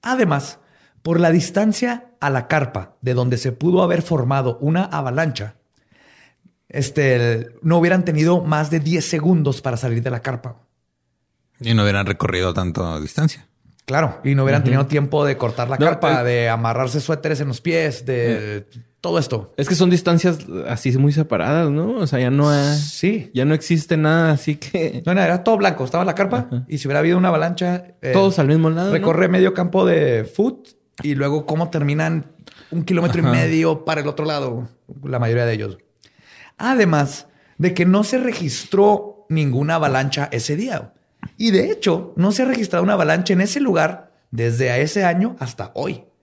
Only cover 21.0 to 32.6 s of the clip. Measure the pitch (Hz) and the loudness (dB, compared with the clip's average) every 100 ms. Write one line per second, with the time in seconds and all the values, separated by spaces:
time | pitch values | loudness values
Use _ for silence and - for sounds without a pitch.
21 | 139 147 156 98 85 151 160 147 185 247 | 4 2 0 0 0 0 0 0 -2 -2
22 | 165 131 123 139 147 147 139 147 147 - | -2 0 2 2 4 2 2 0 -4 -2
23 | 180 220 - 123 139 156 - 165 147 160 | -2 -2 -4 -2 2 0 0 -2 0 0
24 | 156 165 160 147 - 147 - 185 160 - | 2 2 2 2 -2 -6 -6 -4 -4 -4
25 | 170 185 175 180 180 220 196 160 127 165 | -2 0 2 2 2 2 2 0 -4 -2
26 | 185 175 196 247 247 123 127 151 131 143 | -2 0 -2 -2 -4 -6 -6 -8 -2 0
27 | 160 180 180 160 165 175 180 180 180 - | 2 2 2 2 -2 -2 -2 -4 -8 -10
28 | - 127 196 190 139 160 160 160 190 160 | 0 2 2 2 4 4 4 2 0 0
29 | 160 165 185 185 190 185 175 190 190 165 | 2 2 2 4 2 2 0 2 2 4
30 | 147 117 110 - 226 269 - _ _ - | 2 0 -2 -2 -2 -2 -20 _ _ -10
31 | 147 139 139 151 143 156 170 165 143 147 | -4 -2 0 -2 -2 -4 -2 -2 -2 0
32 | 160 165 - _ - - | -2 -2 -6 _ -20 -20